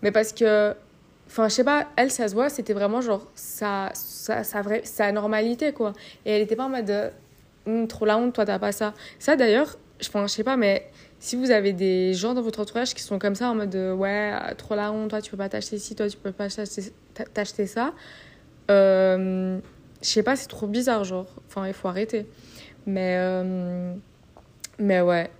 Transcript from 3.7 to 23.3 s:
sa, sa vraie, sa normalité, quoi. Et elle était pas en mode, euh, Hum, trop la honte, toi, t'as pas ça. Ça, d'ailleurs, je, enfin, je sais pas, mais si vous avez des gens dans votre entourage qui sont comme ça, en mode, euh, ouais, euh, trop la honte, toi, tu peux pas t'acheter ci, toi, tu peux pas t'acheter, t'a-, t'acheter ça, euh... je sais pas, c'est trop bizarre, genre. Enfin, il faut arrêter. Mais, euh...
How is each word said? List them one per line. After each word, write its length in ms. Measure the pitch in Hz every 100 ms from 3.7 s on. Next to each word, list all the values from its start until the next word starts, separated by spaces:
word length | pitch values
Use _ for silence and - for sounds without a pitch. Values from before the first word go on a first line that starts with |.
| 196 190
sa, 500 | - - - - -
sa 160 | 208 208
vraie, 220 | 202 220
sa 280 | - - 208
normalité, 600 | 202 208 214 220 240 302
quoi. 200 | 277 214 202 - - -
Et 60 |
elle 100 | 208
était 140 | 214 220
pas 80 |
en 60 | 262
mode, 200 | 262 208
euh, 200 | 202 214 - - - - _ -
Hum, 200 | 226 226
trop 200 | - 214
la 100 | 214
honte, 180 | 247
toi, 100 | 240
t'as 140 | 202 190
pas 140 | 208
ça. 220 | 202 214 - - -
Ça, 180 | - 294
d'ailleurs, 400 | 240 214 294 - - -
je, 80 | -
enfin, 180 | 208 202
je 60 |
sais 120 | -
pas, 120 | 214 262
mais 340 | 208 196 - - - -
si 180 | - 247
vous 140 | 254
avez 240 | 220 196
des 400 | 185 190 185 185
gens 180 | 185 208
dans 80 | 254
votre 200 | 226 220
entourage 340 | 208 233 254
qui 80 | -
sont 160 | - 202
comme 160 | 202
ça, 160 | 196 247
en 40 |
mode, 200 | 220 208
euh, 200 | 190 185
ouais, 380 | 185 196 202 208
euh, 220 | 202 -
trop 200 | - -
la 160 | 208 208
honte, 200 | 214 214
toi, 100 | 214
tu 100 | 208
peux 60 | 196
pas 140 | 196
t'acheter 280 | 214 202 208
ci, 160 | 202
toi, 140 | 214 208
tu 80 | 208
peux 160 | 202
pas 160 | 185 202
t'acheter, 440 | 196 202 - 196 - _
t'a-, 120 | -
t'acheter 420 | - - 202 - 196
ça, 260 | - 262 - - - - - - - -
euh... 880 | 202 196 190 190 185 190 185 185 185 - - - -
je 60 | -
sais 140 | -
pas, 140 | 208 269
c'est 100 | -
trop 200 | - 208
bizarre, 380 | 214 254 226
genre. 220 | 190 185 185 - -
Enfin, 180 | - 190
il 80 |
faut 140 | 185 190
arrêter. 380 | 180 220 226 214 - - - - - -
Mais, 300 | 190 185 180
euh... 720 | 185